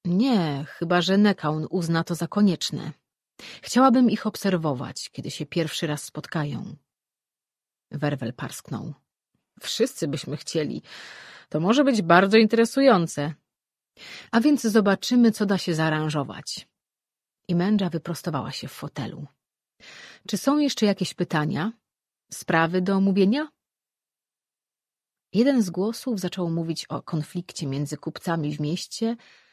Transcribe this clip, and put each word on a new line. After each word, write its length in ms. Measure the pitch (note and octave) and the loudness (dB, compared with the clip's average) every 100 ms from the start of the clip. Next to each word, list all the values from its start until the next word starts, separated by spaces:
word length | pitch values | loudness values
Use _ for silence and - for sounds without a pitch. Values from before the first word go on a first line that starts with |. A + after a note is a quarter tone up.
| F3 | -2
"Nie, 600 | F3+ C4+ A3 E3 C#3 D3+ | 2 2 2 0 -4 -8
chyba 340 | - E3+ F3+ | -6 0 0
że 160 | E3+ F#3+ | 2 4
Nekaun 500 | G#3 F#3+ D3+ D#3 D#3 | 4 4 0 -2 -2
uzna 340 | F#3+ E3 E3 | -4 0 0
to 120 | E3 E3 | 0 -4
za 120 | D#3+ | -2
konieczne. 640 | G3+ G#3 E3 - D3 - - _ _ _ _ - - | 2 2 2 -4 -6 -8 -12 _ _ _ _ -20 -16
Chciałabym 480 | - A#3+ C4+ B3 B3 | -2 4 6 6 4
ich 180 | G#3+ G#3 | 2 -2
obserwować, 840 | - G3+ F3+ D#3+ B2+ - - - | -2 0 0 0 -4 -6 -10 -14
kiedy 220 | - - | -12 -10
się 140 | - D3 | -10 -6
pierwszy 420 | F3 D#3 - D#3 | -4 -4 -4 -4
raz 160 | D3 | -6
spotkają". 720 | - - - E3 D3 C#3+ - D3 _ _ _ _ _ _ _ _ _ _ _ | -8 -14 -8 -4 -4 -6 -10 -14 _ _ _ _ _ _ _ _ _ _ _
Werwel 420 | C#3+ D3 C#3 A2+ | -4 -4 -2 -6
parsknął. 600 | - C#3 - - B2 D#3+ - _ _ _ _ _ _ | -8 -12 -12 -10 -10 -10 -14 _ _ _ _ _ _
"Wszyscy 480 | - - B3+ - D3+ | -8 -2 -2 -2 -6
byśmy 300 | C#3+ - D3 | -6 -8 -10
chcieli. 440 | - E3 D3+ - - - - - - - - | -6 -4 -4 -6 -12 -18 -18 -20 -20 -20 -6
To 100 | D#3 | -2
może 240 | F3 B3+ | 2 4
być 180 | C#4 A3+ | 4 2
bardzo 360 | E3 F3 F#3+ A3 | 6 6 8 6
interesujące. 960 | A3 A3+ A3+ - C4+ G3 E3 - D3 D3+ _ _ _ _ _ _ - - - | 6 4 2 4 6 6 2 -2 -6 -8 _ _ _ _ _ _ -20 -20 -4
A 80 | A#3 | 2
więc 220 | C#4+ C#4+ | 4 2
zobaczymy, 720 | A3+ G#3+ G3+ F#3+ - B3 A#3 | 4 4 4 2 2 4 4
co 140 | G#3+ G3 | 4 0
da 120 | G3 | 0
się 180 | - D#3+ | 0 0
zaaranżować". 920 | D#3+ D#3 D#3 D3 B2+ - - - - _ _ _ _ _ _ _ - | 2 0 0 -2 -4 -8 -12 -14 -16 _ _ _ _ _ _ _ -4
Imendża 420 | E3+ F#3+ G#3+ F#3 | 0 2 2 0
wyprostowała 640 | D#3+ - E3 - C#3+ - | -4 -6 -8 -4 -4 -4
się 160 | - C3+ | -8 -12
w 60 | |
fotelu. 540 | - D3+ - A#2 - D3 _ _ _ _ _ - - - - - | -12 -12 -8 -8 -10 -14 _ _ _ _ _ -20 -20 -20 -20 -8
"Czy 100 | G3 | -4
są 200 | - D4 | 0 2
jeszcze 280 | C#4+ - G#3 | 0 2 0
jakieś 280 | G3 F3+ | 0 -4
pytania? 600 | - F3 E3 D3+ C#3 G#3 - _ _ _ _ _ | -4 -4 -2 -2 -2 -4 -6 _ _ _ _ _
Sprawy 500 | - - E3 E3 F#3 | -12 0 2 2 0
do 140 | F#3 G3 | 0 2
omówienia?" 540 | G3 F#3+ F#3+ C4+ D4+ _ _ _ _ _ _ _ _ _ _ _ _ _ _ _ _ _ _ | 2 4 4 2 -4 _ _ _ _ _ _ _ _ _ _ _ _ _ _ _ _ _ _
Jeden 280 | F#3+ C4 C4 | 2 4 4
z 80 | F#3 | 2
głosów 500 | F3 G3+ A3+ C4 G#3+ | -2 -4 -4 -6 -4
zaczął 300 | F3+ - E3+ | -4 -4 -2
mówić 360 | E3 E3 D#3+ - | -2 -2 -6 -6
o 160 | D#3 | -8
konflikcie 640 | - D#3+ D#3 F3+ - - C#3+ | -4 -4 -4 -8 -10 -8 -6
między 300 | C3+ C#3+ D3+ | -4 -4 -6
kupcami 600 | E3 - - E3 D3 D3 | -10 -8 -4 -2 -2 -4
w 20 | |
mieście, 560 | D3 F3+ - - A3+ A#3 _ _ _ | -4 -6 -8 -6 -4 -6 _ _ _